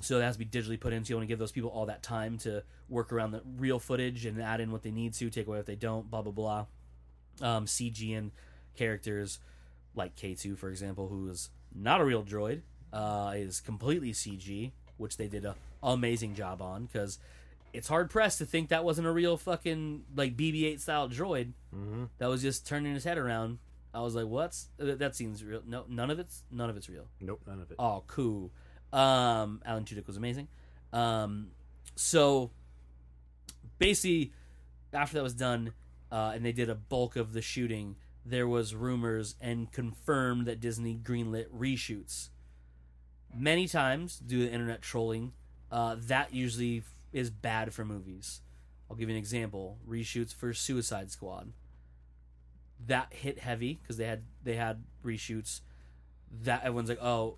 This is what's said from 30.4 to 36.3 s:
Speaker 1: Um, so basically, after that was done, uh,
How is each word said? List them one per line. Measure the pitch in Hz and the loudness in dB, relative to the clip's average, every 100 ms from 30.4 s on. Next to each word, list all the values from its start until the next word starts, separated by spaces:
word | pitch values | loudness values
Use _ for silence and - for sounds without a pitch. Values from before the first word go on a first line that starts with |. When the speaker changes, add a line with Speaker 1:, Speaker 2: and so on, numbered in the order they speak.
| 147 - - - - | -8 -16 -20 -20 -4
Speaker 1:
Um, | 117 117 113 107 104 107 - - - - - | 2 4 2 0 -4 -8 -14 -20 -20 -12 -2
so | - 160 143 135 120 - - - - - - - - - - - - - | 4 8 8 8 2 -6 -20 -20 -20 -20 -20 -20 -20 -20 -20 -18 -10 4
basically, | 185 196 185 170 135 - - - - - - | 6 6 4 4 2 -4 -20 -20 -20 -20 -4
after | 147 143 151 | 0 0 0
that | |
was | 131 | -2
done, | 120 127 117 113 - - - - | 0 2 2 -2 -8 -16 -20 -6
uh, | 110 110 | -2 0